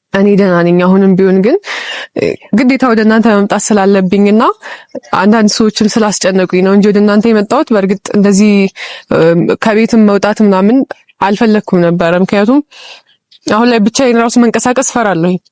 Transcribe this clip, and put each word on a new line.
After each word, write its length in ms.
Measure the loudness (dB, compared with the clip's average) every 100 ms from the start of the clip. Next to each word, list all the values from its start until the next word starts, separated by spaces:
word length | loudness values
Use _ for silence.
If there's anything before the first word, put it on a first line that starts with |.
| _
እኔ 160 | -2 0
ደህና 220 | 2 0 0
ነኝ 180 | 0 2
አሁንም 300 | 2 2 2
ቢሆን 240 | 2 2 2
ግን፣ 180 | 0 -2 -4 -12 -12 -14 -10
እ፣ 120 | -6 -6 -6 -4
ግዴታ 300 | 0 0 0 0
ወደ 160 | 0
እናንተ 260 | 2 2 2
መምጣት 340 | 0 0 -2
ስላለብኝና 800 | 0 0 2 2 0 0 2 2 0 -2 -12 -20 -16 -16 -6 -2
አንዳንድ 340 | 2 2 0
ሰዎችም 360 | 0 -2 0 -2
ስላስጨነቁኝ 720 | 0 -2 -2 -2 -2 -2 0
ነው 120 | 0
እንጂ 120 | 2 2
ወደ 140 | 2
እናንተ 260 | 2 0 0
የመጣሁት 440 | 0 0 -2 0
በእርግጥ 340 | -2 -2 -4 -4
እንደዚህ፣ 400 | 0 2 2 2 2 -2 -6 -18 -16 -4
እ፣ 100 | 0 2 2 -2 -2
ከቤትም 460 | -2 0 2 2 2
መውጣት 340 | 2 -2 0
ምናምን 360 | 0 2 2 0 -2 -10 _ -6
አልፈለግኩም 580 | -4 0 0 0 0 0
ነበረ። 300 | 0 0 0 0
ምክንያቱም 400 | 0 0 2 0 -2 -16 -20 -20 _ _ _ _ -4
አሁን 200 | -2 0
ላይ 120 | 0
ብቻዬን 380 | 0 0 0 0
ራሱ 180 | 0 0
መንቀሳቀስ 520 | 0 0 -2 -2 -2
ፈራለሁኝ። 480 | -2 -2 0 -2 -4 _